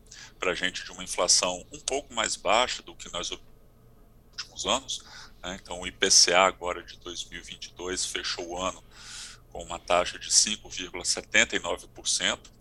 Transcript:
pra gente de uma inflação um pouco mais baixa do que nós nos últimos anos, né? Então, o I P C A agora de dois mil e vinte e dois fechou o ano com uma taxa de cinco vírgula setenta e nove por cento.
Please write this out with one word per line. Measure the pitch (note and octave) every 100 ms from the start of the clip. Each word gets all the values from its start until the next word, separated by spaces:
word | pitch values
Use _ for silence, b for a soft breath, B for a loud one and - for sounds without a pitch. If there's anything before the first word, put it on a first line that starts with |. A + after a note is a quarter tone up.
| - B B -
pra | F2+
gente | E2 F2+ -
de | -
uma | F2+
inflação | F#2 - F2+ - F#2 F2+ -
um | D3
pouco | - C3+ -
mais | A#2 G2+ -
baixa | F2 A2 B2+ -
do | -
que | E2+ F2
nós | F2 F2
nos | F2+ - - _ _ - - - - _
últimos | - - - -
anos, | B2 C3+ - B B B -
né? | F2 G2
Então, | - F2+
o | F2+
I |
P | - G2
C | - -
A | F2 F#2+
agora | - F2 F2
de | - -
dois | F2 F2 -
mil | F2
e |
vinte | - F2+ -
e |
dois | - F2+ F#2 -
fechou | F#2 - - E2+
o | F2
ano | F#2 - - B B B B B -
com | F2
uma | E2+ E2+
taxa | - F2 F2+ F#2
de | -
cinco | - G#2+ G#2+ F#2
vírgula | F#2 F2+ F2+
setenta | F2 - - G#2+ A#2
e | G2
nove | E2+ F2 -
por | - -
cento. | - F#2 B2 - -